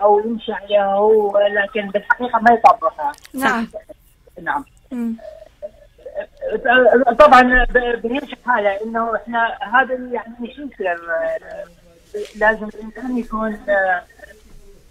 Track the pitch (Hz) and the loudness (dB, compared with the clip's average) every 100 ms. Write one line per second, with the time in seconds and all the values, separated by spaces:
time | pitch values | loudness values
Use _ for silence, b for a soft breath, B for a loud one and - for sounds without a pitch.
0 | 208 208 220 226 - 196 202 208 196 196 | 2 4 2 -6 -8 -10 -2 0 2 2
1 | 214 220 202 202 202 208 202 214 202 202 | 4 4 4 2 0 0 -2 -4 -4 -4
2 | - - 247 226 220 233 196 - - - | -2 -4 -2 2 4 6 6 6 0 -4
3 | 285 294 - 262 262 233 226 - - - | -6 -8 -12 -4 -2 -2 -6 -12 -18 -20
4 | _ _ _ - 165 143 269 _ _ 247 | _ _ _ -14 -8 -8 -8 _ _ -8
5 | 233 226 - - - _ - - - _ | -8 -8 -14 -20 -20 _ -20 -18 -20 _
6 | - - - _ - 220 247 254 240 240 | -16 -14 -14 _ -8 -4 2 4 6 4
7 | 254 233 302 247 254 254 247 254 240 233 | 4 6 8 8 6 2 2 0 0 -4
8 | 233 269 285 247 233 240 202 196 226 226 | -4 -6 -8 -8 -4 -2 0 -4 -6 -6
9 | 233 214 233 233 226 - 202 247 262 254 | -4 -6 -6 -4 -4 -6 -2 0 0 -4
10 | 247 240 226 240 226 277 285 - 190 170 | -8 -10 -10 -14 -14 -14 -14 -8 -6 -6
11 | 170 165 165 160 - - - _ _ _ | -6 -4 -4 -6 -10 -16 -18 _ _ _
12 | _ 208 208 208 214 220 214 214 220 - | _ -12 -12 -2 0 0 -4 -14 -16 -12
13 | 254 247 220 220 220 208 - 202 190 180 | -6 -6 -6 -6 -6 -6 -2 -2 0 -4
14 | - _ - - - - - - _ | -8 _ -20 -20 -20 -20 -20 -20 _